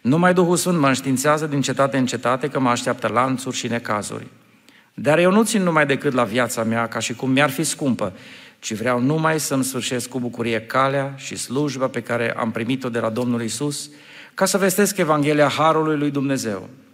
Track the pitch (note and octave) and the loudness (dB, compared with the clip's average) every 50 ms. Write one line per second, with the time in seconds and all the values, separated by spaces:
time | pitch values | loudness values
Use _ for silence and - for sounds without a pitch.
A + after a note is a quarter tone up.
0 | _ A#2+ C#3+ E3+ F3 F3+ F3+ F3+ F3+ E3 F3 E3 - F3+ F3 E3 C#3 C3+ C3 B2+ | _ 4 4 6 6 6 6 6 4 4 2 2 2 0 2 4 4 2 2 2
1 | - C#3 C3 B2 C3 D3+ D3+ D3+ D#3 D3+ C#3+ C#3+ B2+ - B2 C3+ C#3 C3+ C3+ C3+ | 0 0 0 2 2 2 2 2 0 -2 0 0 0 0 2 0 0 2 2 0
2 | B2+ A#2+ - A2+ - A#2+ B2+ C3 - C#3+ - C#3+ C3 B2 A#2+ A#2 - C3 A#2+ - | 0 0 -2 -2 0 0 0 0 -2 -4 -2 0 2 2 0 0 0 -4 -4 -2
3 | - A2 G#2 A#2 B2+ C3 C3 B2 - C3 A#2+ - - A#2 A#2 A#2 - - G#2+ G#2 | -2 0 2 2 2 2 0 -2 -4 -6 -6 -6 -4 -4 -4 -4 -4 -4 -4 -4
4 | G2+ - A2 A2 A2+ - - - _ _ _ _ _ - _ - _ _ _ - | -4 -6 -10 -12 -12 -14 -18 -20 _ _ _ _ _ -20 _ -20 _ _ _ -2
5 | A2 C#3 D3+ E3 F3 F#3 F#3+ A3 A3+ G#3+ - G3+ F#3 F3 E3 D#3 D3 C#3 C#3 B2+ | 0 2 4 4 4 6 6 4 2 2 2 0 2 2 4 2 2 2 0 0
6 | - D3 B2 B2+ A#2+ G#2 G#2+ B2+ B2 A2 - A#2 A2+ A2+ A2+ A#2 A#2 A2+ - A#2 | 0 0 2 2 0 0 0 0 0 0 -2 -2 -2 0 0 0 -2 -2 -4 -6
7 | A2+ - A#2+ - C3+ C3 C3 C#3 D3 C#3+ C3 - D#3+ - - - D3+ C3+ A2+ - | -6 -6 -6 -4 -2 0 2 4 2 2 0 -2 -4 -4 -4 -2 -2 -2 0 0
8 | G#2 F#2+ - - - - - - - - _ _ - - A2+ G2+ A2 B2+ B2 B2 | -2 -6 -6 -12 -20 -20 -20 -20 -20 -20 _ _ -10 -10 -8 -4 -2 -2 0 2
9 | B2 C#3 D#3 D#3+ D#3+ D#3+ D#3+ D#3 D3 - C#3+ C3 B2+ C3 - B2+ A2 - C3+ B2 | 2 2 2 2 2 0 0 0 -2 -2 -2 -2 -2 -2 -4 -4 -4 -2 -4 -4
10 | A#2 - - C3 A#2+ A#2+ A#2 - A#2 A#2 A2+ A2 A2+ - - C3 C3+ C3+ C3+ C#3 | -4 -6 -6 -6 -6 -6 -6 -4 -4 -2 -2 -2 -4 -2 0 0 2 2 0 -2
11 | C3+ C#3 C#3 C3+ - - - - - - A#2+ C#3 D3+ C#3+ C3 C3+ C3 B2+ - A#2+ | -2 -4 -8 -12 -12 -12 -10 -10 -8 -4 -2 -2 -2 -2 -2 -2 -4 -2 -2 -6
12 | A2+ - A#2 A#2 A#2 A2+ - - A#2+ A2+ G#2+ - A#2+ A#2 C3+ C3 C3 B2+ A#2 A#2+ | -4 -4 -2 -2 -2 -2 -2 -2 -4 -4 -2 -4 -2 -2 -2 -2 -4 -4 -4 -2
13 | A2+ A2+ A2 A#2+ B2 B2 A#2+ A#2 A#2 A2 G#2 - D3 D3 C#3+ - - - - - | -2 -2 -2 -2 -2 0 -2 -2 -2 -4 -4 -4 -4 -4 -4 -6 -12 -14 -18 -20
14 | - - - - - - _ - F#3+ F#3 G3+ G3 F#3+ F#3+ F3+ - G#3 G3 - - | -20 -20 -20 -20 -20 -16 _ 0 0 2 2 2 2 2 2 2 2 0 2 0
15 | F3 D3+ D#3 D3+ C#3+ D3+ D3+ D3 D3 C3+ - - D3+ D#3+ D#3 D#3 D#3+ D#3 D#3 C#3+ | 2 2 2 2 2 2 4 4 4 2 2 2 2 4 4 4 2 2 0 0
16 | D3 D3 C#3 C#3+ C3 C#3 C#3 B2+ A2 A2+ G2+ F#2 - - - - - _ | 0 -2 0 -2 -2 0 -2 -2 -2 -4 -6 -6 -8 -14 -18 -20 -20 _